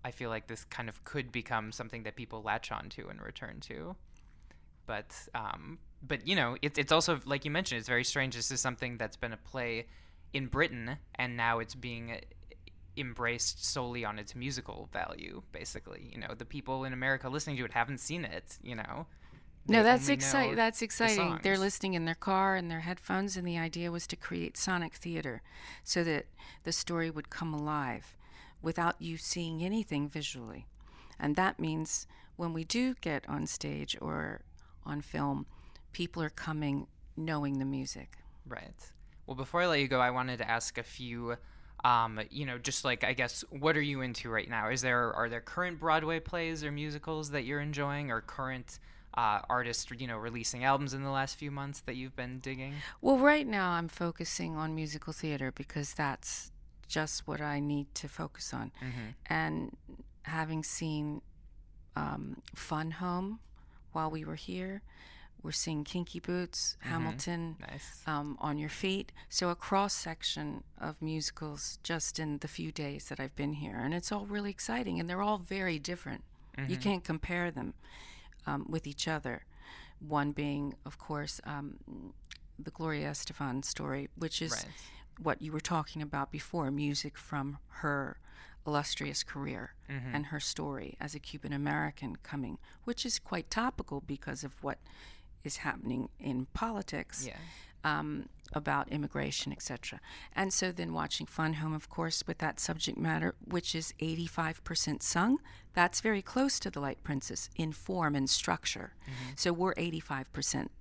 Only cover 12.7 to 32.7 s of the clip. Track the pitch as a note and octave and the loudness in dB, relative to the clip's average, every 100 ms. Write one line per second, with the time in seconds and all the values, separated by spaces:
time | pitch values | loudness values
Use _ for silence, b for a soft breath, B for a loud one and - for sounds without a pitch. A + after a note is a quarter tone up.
12.7 | - - - C3 A#2 A#2+ A#2+ - - - | -18 -12 -4 -4 2 2 4 0 0 0
13.7 | C#3+ B2 A#2+ G#2+ G#2 G#2 B2 B2+ B2+ - | 2 0 0 0 -2 -6 -4 -4 -4 -6
14.7 | - G#2 - - - E2+ - - - - | -8 -4 -2 -2 -4 -8 -10 -10 -8 -6
15.7 | - - F2 - - - A2+ A#2+ D3 C3 | -8 -10 -12 -10 -8 -8 -6 -6 -6 -4
16.7 | C3 C3 B2+ C3 C3+ C3 C#3+ D3+ C3+ A#2+ | -2 -2 0 2 2 2 -2 -2 -2 0
17.7 | A#2 A#2+ C3+ - E3 D3 E2 - - - | 2 2 2 -2 -2 -2 -6 -8 -10 -6
18.7 | A#2 - - E3 B B B B - - | -6 -4 -6 -8 B B B B -6 8
19.7 | A3+ A3 B3 C4 C#4 - C#4 A#3+ A3 A3+ | 10 12 10 8 4 6 6 6 6 4
20.7 | A3 A3 - A3+ G#3 E3+ E3+ F#3+ G3 G3 | 4 0 4 6 6 4 4 4 6 6
21.7 | - G3 F3+ E3 E3 - F#3+ F#3+ F#3+ F3 | 4 2 2 2 2 4 6 6 6 2
22.7 | E3 E3 F3+ - F#3 G3 F#3 F3 E3+ E3 | -2 -2 -4 0 2 2 0 0 2 0
23.7 | E3+ E3+ E3+ - - - F3 E3 - - | 0 0 -2 -4 -6 -4 -2 -2 0 2
24.7 | F3+ E3 - F3 E3 C#3+ A2+ B B B | 2 0 -4 -4 -2 -2 -4 B B B
25.7 | B - F3+ E3+ D3+ - - B B - | B 2 4 6 4 0 -10 B B -2
26.7 | E3 - E3+ D#3+ D3+ - - E3 D3+ D3+ | 0 2 2 2 0 -6 -4 -2 0 2
27.7 | D3+ C3+ A2+ - - B B B B D#3+ | 2 0 -2 -6 -18 B B B B 0
28.7 | E3 E3+ - E3+ E3 - - E3 D#3+ F3 | 4 4 2 -4 -2 0 0 0 0 2
29.7 | A3 G#3 D3 C#3+ D#3 C#3+ C3 A2+ C#2 - | 2 2 0 0 -2 -4 -6 -8 -10 -12
30.7 | - B B B B C#3+ D3 F#3 - D#3+ | -16 B B B B 2 6 4 4 0
31.7 | D#3 D#3+ - - B B - E3+ E3 D#3+ | 0 0 -2 -4 B B -4 -2 -2 2